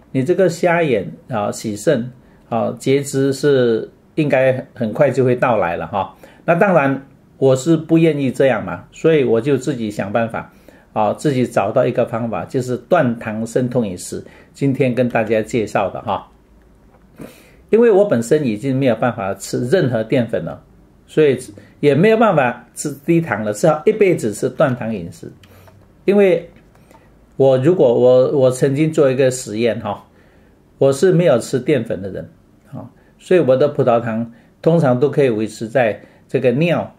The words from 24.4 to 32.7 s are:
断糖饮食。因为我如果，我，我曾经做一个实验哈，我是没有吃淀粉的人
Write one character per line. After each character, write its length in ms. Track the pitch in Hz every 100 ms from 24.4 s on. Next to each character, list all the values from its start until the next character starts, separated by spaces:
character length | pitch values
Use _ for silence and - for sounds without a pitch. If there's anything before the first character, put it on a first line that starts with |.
| 131
断 260 | - 147 123
糖 180 | 113
饮 160 | 107 85
食。 200 | - - - - - - - _ _
因 120 | - 202
为 320 | 196 170 - - _ _ _ - _ _ _ -
我 220 | 135 131
如 160 | 139
果， 180 | 185 135
我， 380 | 120 123 127 127
我 200 | 147 127
曾 260 | 127 143 135
经 160 | 156
做 180 | 160 139
一 60 | 127
个 120 | 131
实 300 | 127 - 107
验 200 | 117 104
哈， 220 | 110 98 - _ _ _ _ _ _ -
我 140 | 139
是 180 | 135 190
没 140 | 165
有 120 | 175 120
吃 180 | - 131
淀 260 | 123 139
粉 160 | - 92
的 80 | 98
人 200 | 82 80 _ _ _ _